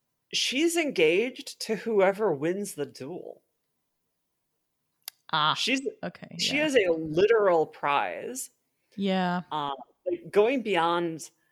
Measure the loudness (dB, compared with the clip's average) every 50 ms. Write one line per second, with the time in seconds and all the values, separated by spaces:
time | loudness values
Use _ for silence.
0 | _ _ _ _ _ _ -4 -4 -2 -2 0 0 2 2 2 0 0 0 2 4
1 | 4 6 6 4 2 0 -4 -10 -14 -14 -14 -10 -6 -6 -6 -4 -2 0 2 4
2 | 4 4 4 2 0 0 0 0 -2 -2 -2 -2 -6 -8 -8 -8 -8 -8 -10 -12
3 | -12 -12 -12 -12 -14 -16 -18 -20 _ _ _ _ _ _ _ _ _ _ _ _
4 | _ _ _ _ _ _ _ _ _ _ _ _ _ _ _ _ _ _ _ _
5 | _ -20 -20 _ _ -4 -2 0 2 2 0 0 0 0 0 -2 -2 -6 -8 -8
6 | -10 -12 -12 -14 -18 -12 -8 -4 -4 -2 0 0 0 2 2 2 2 2 0 -2
7 | -2 -2 2 2 4 4 4 4 4 4 4 4 2 0 -4 -4 0 0 2 2
8 | 0 -2 -6 -8 -10 -10 -10 -10 -12 -14 _ _ _ _ _ _ _ _ _ -4
9 | -2 -2 0 0 0 -2 -2 -4 -6 -6 -6 -6 -4 -6 -6 -10 -12 -18 _ _
10 | -8 -6 -6 -6 -6 0 2 4 4 4 2 0 -2 0 0 2 2 2 0 0
11 | -2 -4 -6 -8 -14 -16 _ _ _ _